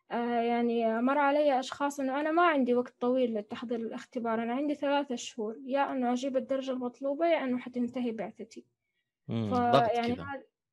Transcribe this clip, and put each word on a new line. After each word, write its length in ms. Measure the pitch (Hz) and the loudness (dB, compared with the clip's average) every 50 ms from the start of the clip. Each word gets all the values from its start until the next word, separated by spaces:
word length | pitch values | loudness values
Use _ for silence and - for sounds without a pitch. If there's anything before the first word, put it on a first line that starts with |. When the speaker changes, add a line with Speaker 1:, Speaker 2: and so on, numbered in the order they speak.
| _ _ | _ _
Speaker 1:
آه، 300 | - 233 240 240 240 240 | -6 -4 -2 0 0 0
يعني 600 | 233 233 240 233 240 240 233 233 226 226 220 226 | 2 2 2 2 2 2 2 2 2 2 2 2
مر 160 | 240 254 285 294 | 2 2 2 4
علي 420 | 285 277 285 294 302 294 269 254 | 4 4 4 4 4 4 4 2
أشخاص 400 | 262 262 - - 285 285 285 - | 0 -2 -4 -4 -2 -2 -2 -2
إنه 200 | 269 262 254 285 | -2 -2 -2 0
أنا 120 | 302 311 | 0 2
ما 120 | 311 339 349 | 4 4 4
عندي 300 | 349 311 285 254 233 247 | 4 4 4 2 4 2
وقت 220 | 247 247 247 - _ | 2 0 -2 -6 _
طويل 340 | - 247 254 262 254 233 226 | 0 0 2 2 2 0 0
لتحضير 460 | 214 208 - 240 - - 226 247 233 | -4 -6 -6 -8 -10 -6 -6 -4 -4
الاختبار، 640 | 226 220 - 247 - - - 254 226 233 226 226 233 | -4 -6 -8 -10 -12 -10 -8 -6 -2 -2 -2 -2 -2
أنا 100 | 233 240 | -2 -2
عندي 220 | 262 294 294 294 | -2 -2 -2 -2
ثلاثة 400 | 254 - 277 277 285 294 285 247 | -2 0 0 0 0 0 -2 -6
شهور، 420 | 233 - - - - 214 214 233 285 269 | -8 -8 -10 -8 -6 -6 -6 -6 -8 -6
يا 260 | 254 254 277 277 277 | -2 0 0 0 0
إنه 220 | 277 269 247 240 247 | 0 0 0 0 0
أجيب 240 | 247 254 277 254 262 | 0 -2 -2 -2 -2
الدرجة 340 | 247 - 269 269 262 269 | -2 0 -2 -2 -2 -4
المطلوبة 560 | 254 254 247 247 247 - 269 277 285 285 330 339 | -4 -4 -4 -6 -6 -4 -4 -4 0 2 2 2
يا 160 | 330 294 262 | 2 2 2
إنه 140 | 262 247 247 | 0 -2 -4
حتنتهي 540 | - 247 247 247 247 240 - 254 247 247 | -4 -6 -4 -4 -4 -2 -2 -4 -4 -4
بعثتي. 540 | 220 226 190 202 - - 214 - - - - _ _ _ _ _ _ _ _ _ _ _ _ - | -4 -4 -8 -8 -10 -12 -16 -16 -16 -20 -20 _ _ _ _ _ _ _ _ _ _ _ _ -6
Speaker 2:
مم، 220 | 117 113 113 104 | -4 -2 -2 0
Speaker 1:
فيعني 200 | 254 247 240 240 | 0 0 2 4
Speaker 2:
ضغط 280 | 240 - 240 220 233 240 | 6 4 4 4 2 0
كذا. 340 | 233 240 240 - - - 185 | 0 -2 -2 -4 -6 -8 -10
Speaker 1:
هذا، 100 | 180 - - _ _ _ _ | -10 -12 -18 _ _ _ _